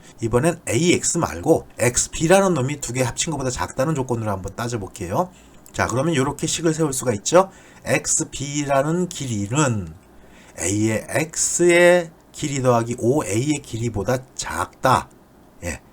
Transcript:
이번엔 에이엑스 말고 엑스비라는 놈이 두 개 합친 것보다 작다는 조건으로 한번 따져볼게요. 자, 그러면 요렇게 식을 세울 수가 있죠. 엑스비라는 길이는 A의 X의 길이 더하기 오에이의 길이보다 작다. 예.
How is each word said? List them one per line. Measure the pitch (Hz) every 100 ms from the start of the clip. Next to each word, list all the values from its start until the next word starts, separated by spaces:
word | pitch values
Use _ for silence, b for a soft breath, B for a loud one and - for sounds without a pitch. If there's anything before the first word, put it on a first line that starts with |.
| B -
이번엔 | 113 120 160 165 -
에이엑스 | 110 175 127 - 175
말고 | 104 80 110 156 - -
엑스비라는 | 120 - - - 160 196 196
놈이 | 160 127 151
두 | -
개 | 123
합친 | 123 - -
것보다 | 147 131
작다는 | 123 90 - 143 160
조건으로 | - 117 107
한번 | 98 95 92
따져볼게요. | 120 117 92 - 87 113 180 B B B B -
자, | 90
그러면 | 113 160 147
요렇게 | 135 131 160
식을 | - 165
세울 | 156 156
수가 | 127 127
있죠. | 104 - 170 190 B B B -
엑스비라는 | 143 - - 156 - 143 143 143 139 143 175 175
길이는 | - 131 107 101 139 147 107 85 80 - - B B B -
A의 | 82 104 110 107 -
X의 | 113 160 - - - 175 175 175 175 165 - -
길이 | - 131 139
더하기 | 127 120 117 117
오에이의 | 117 131 92 107 143 139
길이보다 | - 113 117 101 95 131 -
작다. | - - 78 92 - 131 113 - - _ _ - _
예. | 87 76 -